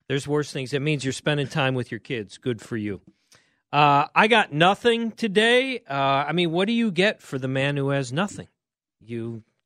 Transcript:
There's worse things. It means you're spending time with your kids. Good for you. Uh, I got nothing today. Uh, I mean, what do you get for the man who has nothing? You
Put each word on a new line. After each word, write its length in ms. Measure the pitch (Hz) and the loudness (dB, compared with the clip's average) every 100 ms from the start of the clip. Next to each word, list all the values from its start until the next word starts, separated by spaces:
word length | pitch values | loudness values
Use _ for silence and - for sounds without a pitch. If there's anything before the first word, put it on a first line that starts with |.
| - | -6
There's 160 | 135 135 | -4 -2
worse 240 | 147 143 | -2 -2
things. 200 | 151 123 | -6 -4
It 80 | 139 | -2
means 220 | 147 147 | 0 -2
you're 80 | 131 | -2
spending 360 | 120 156 147 135 | -2 -2 -2 -2
time 280 | 160 131 131 | -2 0 0
with 160 | 120 | -4
your 80 | 110 | -10
kids. 380 | - 120 98 - | -8 -8 -8 -8
Good 240 | 127 113 | -6 -6
for 160 | - 117 | -6 -6
you. 240 | 104 92 - _ _ - _ _ _ | -6 -8 -12 _ _ -20 _ _ _
Uh, 320 | 143 147 143 151 165 | 4 6 4 4 2
I 120 | 214 | 4
got 260 | 226 185 | 4 2
nothing 580 | 147 175 196 240 233 233 | 4 4 4 2 0 -2
today. 680 | - 226 190 226 247 269 254 | -4 -2 2 4 4 0 -6
Uh, 140 | - | -6
I 380 | 139 135 139 143 | 0 2 2 0
mean, 200 | 165 175 | 0 0
what 140 | 170 196 | 0 0
do 60 | |
you 200 | 233 226 | 0 0
get 300 | 165 202 - | 2 0 0
for 160 | - 135 | -8 -6
the 120 | 131 | -4
man 260 | 135 139 143 | -2 -2 0
who 140 | 139 | 0
has 240 | 139 127 | -2 -2
nothing? 340 | 139 202 - 87 _ _ _ _ _ | -4 -4 -6 -16 _ _ _ _ _
You 420 | 104 117 117 113 - _ | -10 -8 -8 -10 -14 _